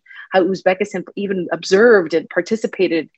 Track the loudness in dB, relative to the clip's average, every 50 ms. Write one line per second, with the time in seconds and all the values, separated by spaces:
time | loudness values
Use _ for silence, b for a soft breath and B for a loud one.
0 | _ B B B B B B 0 0 0 -2 -2 0 0 0 0 -2 -6 -6 -10
1 | -10 -10 -10 -8 -6 -6 -4 -6 -6 -6 -8 -8 -4 2 2 4 6 6 6 4
2 | 2 0 -2 -4 -4 -4 -6 -6 -4 -4 -4 -6 -6 -6 -4 -2 -2 0 0 -2
3 | -4 -6 _